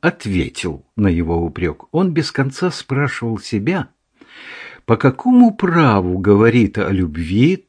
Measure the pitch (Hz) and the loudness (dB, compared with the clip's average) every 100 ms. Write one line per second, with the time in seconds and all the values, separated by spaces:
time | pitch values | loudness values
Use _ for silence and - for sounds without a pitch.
0 | 170 - 110 92 - - 90 71 _ - | -4 -4 -4 -2 -4 -6 -10 -10 _ -2
1 | 101 85 82 85 85 - 85 73 - 160 | 0 0 0 -2 -4 -4 -6 -6 -6 -2
2 | 185 160 151 - 135 131 185 - - 131 | 0 -2 -4 -4 -4 -2 -6 -6 -6 -4
3 | 143 - 117 110 - 107 110 185 - _ | -4 -4 -6 -6 -4 -4 -2 -4 -6 _
4 | _ _ _ - - - - - - 113 | _ _ _ -20 -20 -18 -20 -18 -2 2
5 | 139 131 247 247 240 208 185 170 147 101 | 2 0 2 6 6 4 0 2 4 4
6 | 90 92 98 101 113 120 104 104 98 95 | 0 0 2 4 6 4 0 -2 -2 -2
7 | 90 76 82 98 139 185 | -2 -4 -4 0 2 0